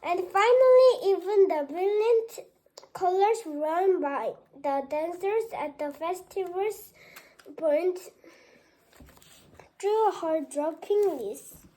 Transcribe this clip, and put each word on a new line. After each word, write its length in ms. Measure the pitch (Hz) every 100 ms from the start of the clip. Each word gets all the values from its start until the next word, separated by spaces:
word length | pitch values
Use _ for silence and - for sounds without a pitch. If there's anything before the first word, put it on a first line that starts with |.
And 180 | 294 359 359
finally, 640 | 381 440 508 508 508 508 480 381
even 360 | 392 349 415 381
the 180 | 311 285
brilliant 800 | 302 381 415 440 466 453 - - _ _ - -
colors 460 | - 370 370 392 453 330
worn 540 | 294 302 330 381 359
by 320 | 285 277 220 - _ -
the 200 | 285 277 269
dancers 560 | 302 320 349 392 440 440 -
at 200 | 302 285
the 140 | 294
festivals 1000 | 285 320 370 - - 359 349 403 415 - _ - - - _ - -
burned 420 | 320 294 359 359 - _ - - _ _ _ _ _ _ - - - - _ - - _
through 340 | 392 427 440 370
her 200 | 330 320
drooping 800 | 285 285 302 320 - 415 403 302
lids. 380 | 208 254 - - -